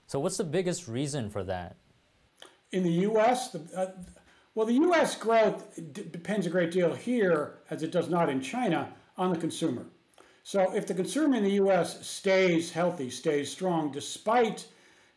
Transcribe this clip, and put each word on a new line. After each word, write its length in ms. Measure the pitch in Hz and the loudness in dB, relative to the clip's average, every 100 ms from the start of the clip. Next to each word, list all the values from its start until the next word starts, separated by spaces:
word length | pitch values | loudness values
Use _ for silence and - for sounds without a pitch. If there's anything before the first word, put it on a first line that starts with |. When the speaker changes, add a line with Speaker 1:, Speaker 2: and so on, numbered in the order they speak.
| - | -8
Speaker 1:
So 120 | 143 | -4
what's 180 | 165 185 | -4 -4
the 60 | |
biggest 440 | 180 156 180 175 - | -4 -2 -2 -4 -6
reason 420 | 113 143 143 107 | -6 -4 -4 -6
for 140 | 104 92 | -6 -6
that? 320 | 90 87 - _ _ _ _ _ _ - _ - | -6 -8 -16 _ _ _ _ _ _ -20 _ -6
Speaker 2:
In 120 | 185 | -2
the 80 | 175 | 0
U 260 | 165 196 220 | 2 2 4
S, 320 | 226 247 - | 4 2 -2
the, 100 | 165 165 185 | -10 -10 -6
uh, 160 | 190 190 180 - _ _ _ | -6 -6 -18 -20 _ _ _
well, 120 | - 220 | -2 2
the 80 | |
U 200 | 240 349 | 4 4
S 220 | 339 269 - | 4 2 0
growth 600 | 208 226 214 - - - 165 | 2 4 4 2 -10 -14 -14
d-, 100 | 135 | -12
depends 420 | 165 170 - 208 170 | -12 -10 -4 -2 0
a 40 | |
great 220 | 180 170 | 0 0
deal 220 | 185 170 | 2 0
here, 680 | 147 - 247 190 160 139 - - | 0 -2 0 2 2 0 -8 -12
as 140 | 147 | -8
it 80 | 160 | -2
does 180 | 175 165 | -2 0
not 200 | 170 160 | 2 2
in 120 | 135 | 0
China, 520 | 131 240 233 151 127 - _ - | -4 -2 0 0 -4 -12 _ -2
on 140 | 185 | 0
the 80 | 170 | 0
consumer. 460 | 160 - 160 120 - _ _ _ - _ | -2 -2 -2 -4 -8 _ _ _ -20 _
So 320 | - 196 185 208 | -4 0 2 0
if 100 | - | -4
the 60 | |
consumer 440 | 185 170 277 302 247 | -4 -2 0 2 4
in 60 | |
the 80 | 196 | 4
U 200 | 202 196 | 4 4
S 340 | 185 165 - - | 4 2 -4 -12
stays 680 | - 196 190 185 165 165 | -4 2 4 6 4 0
healthy, 380 | 160 175 170 131 | 0 -2 -2 -6
stays 400 | - 165 147 139 | -4 0 0 -2
strong, 400 | - 185 170 151 | -4 -2 0 -2
despite 760 | 135 - - - 240 226 175 - - - _ _ | -4 -10 -6 2 4 4 0 -12 -20 -20 _ _